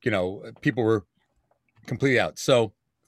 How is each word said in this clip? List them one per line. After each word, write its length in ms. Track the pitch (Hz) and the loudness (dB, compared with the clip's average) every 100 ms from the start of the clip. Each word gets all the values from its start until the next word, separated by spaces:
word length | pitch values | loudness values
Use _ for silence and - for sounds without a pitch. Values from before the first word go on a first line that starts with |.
you 80 | 120 | -4
know, 420 | 101 92 101 113 - | -2 -2 -6 -14 -6
people 220 | 147 117 | -2 0
were 220 | 110 110 - _ _ _ _ _ _ _ - | 2 0 -2 _ _ _ _ _ _ _ -12
completely 320 | 117 135 117 | -2 2 2
out. 200 | 85 - | 0 -2
So 340 | - 123 107 - _ _ | 2 2 2 -6 _ _